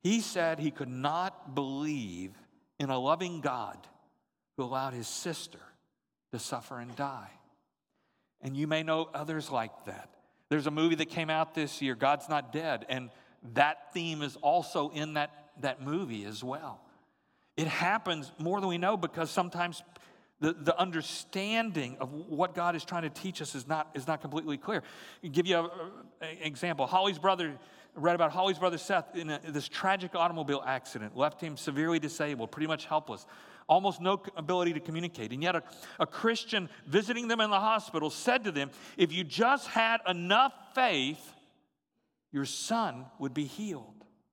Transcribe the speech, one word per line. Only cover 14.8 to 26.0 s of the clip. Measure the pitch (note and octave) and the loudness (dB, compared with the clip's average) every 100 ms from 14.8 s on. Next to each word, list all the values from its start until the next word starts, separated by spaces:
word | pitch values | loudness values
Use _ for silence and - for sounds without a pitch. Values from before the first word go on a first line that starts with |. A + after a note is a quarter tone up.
| D3+ | 0
in | D#3 D#3 | -2 -4
that, | D3+ D3 - - - | -2 -4 -6 -20 -4
that | C3+ B2+ | -4 -4
movie | C3+ D#3+ F3 A2 | -4 -4 -2 -6
as | G2+ G#2+ | -6 -8
well. | B2 C#3 D#3 G#2+ - _ _ _ _ _ _ - | -8 -8 -8 -14 -20 _ _ _ _ _ _ -4
It | D#3+ | -2
happens | - F3 G#3+ F3+ D#3+ C3 - | 0 2 2 0 -4 -6 -6
more | D#3+ G3 | -2 0
than | F#3+ | 0
we | E3+ | 0
know, | F3+ G#3+ | 2 2
because | E3+ - E3 | -2 -4 -2
sometimes | - F3+ E3+ F3 D#3 - - - - _ _ | 0 -2 0 -4 -4 -16 -20 -20 -20 _ _
the, | D3+ | 0
the | E3+ D3 E3+ | 2 2 4
understanding | F#3 E3 D3+ - - G3 G3+ A3+ A3+ E3 B2+ C3 | 4 2 -4 -8 -6 -4 0 0 2 0 -2 -4
of | B2+ | -8
what | D3 F3 D3+ F3 F3 | -8 -6 0 0 2
God | F3 | 2
is | E3+ | 0
trying | - F3 | -2 -4
to | D#3+ | -4
teach | - F#3+ F3 | -4 -8 -6
us | D3 | -8
is | C#3 B2 | -8 -2
not, | D#3 D#3 | -2 -2
is | D3 C3 | -4 -2
not | D#3 | -4
completely | D3+ D3 D#3 C#3 | -2 -4 -4 -4
clear. | - G3+ - - - - | -2 -4 -4 -18 -18 -12
I'll | F3 | -2
give | C#3 F3 | 2 4
you | E3+ | 4
a, | E3+ | 2
a, | F3+ E3+ A3 | -4 -10 -12